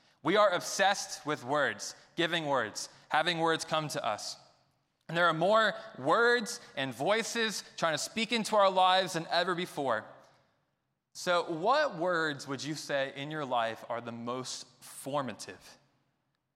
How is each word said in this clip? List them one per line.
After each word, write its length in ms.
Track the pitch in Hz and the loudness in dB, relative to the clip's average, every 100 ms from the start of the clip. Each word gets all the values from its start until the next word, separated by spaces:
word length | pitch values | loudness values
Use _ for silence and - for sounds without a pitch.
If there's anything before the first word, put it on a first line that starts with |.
| _ _ | _ _
We 140 | 151 202 | 2 4
are 100 | 208 | 4
obsessed 760 | 180 - - 196 202 - - 147 | 2 -2 2 4 2 -2 -8 -6
with 180 | 147 | -6
words, 500 | 120 147 131 104 - - - - | -2 0 0 -2 -8 -14 -10 -4
giving 300 | 170 170 151 | -2 0 0
words, 420 | 139 107 101 - - - | 0 0 -4 -12 -14 -2
having 300 | 147 160 170 | 0 2 2
words 260 | 165 160 - | 2 0 0
come 220 | 156 151 | -2 -2
to 140 | 135 | -4
us. 340 | - 104 - - - _ _ _ _ _ - | -4 -4 -6 -12 -16 _ _ _ _ _ -6
And 80 | 165 | 2
there 100 | 175 | 2
are 80 | |
more 400 | 160 175 220 208 - - - | 4 4 4 4 0 -8 -6
words 640 | 131 190 233 240 214 - - - | 2 4 4 4 0 -8 -10 -6
and 180 | 135 | -4
voices 680 | 120 151 220 220 233 220 190 - - | -2 0 0 0 -2 -2 -4 -10 -2
trying 160 | 170 | 0
to 60 | 151 | 0
speak 340 | - - 220 | -2 -4 -2
into 240 | 233 208 214 | 0 2 4
our 140 | 196 | 6
lives 420 | 185 185 185 185 | 6 6 6 4
than 140 | 170 170 | -2 -2
ever 240 | 165 180 | 0 0
before. 520 | 175 180 - 135 110 107 - - _ _ _ _ _ _ _ _ | 0 -4 -4 0 0 -2 -14 -20 _ _ _ _ _ _ _ _
So 320 | - - 180 | -8 0 0
what 540 | - 165 190 277 294 185 | 0 -2 2 2 0 -2
words 500 | 180 175 160 143 135 | -2 0 0 -4 -6
would 160 | 135 | -8
you 100 | 127 | -6
say 380 | 151 - 143 135 | -8 -4 -2 -2
in 160 | 135 143 | -6 -8
your 140 | 156 | -6
life 400 | 139 123 113 110 - | -2 0 0 -4 -6
are 100 | 117 | -8
the 120 | 120 | -8
most 520 | 117 117 127 127 - - _ | -8 -6 -6 -8 -10 -14 _
formative? 800 | - - 139 143 127 104 - 90 - - _ _ _ _ _ _ _ | -20 -16 -6 -4 -4 -8 -14 -16 -20 -20 _ _ _ _ _ _ _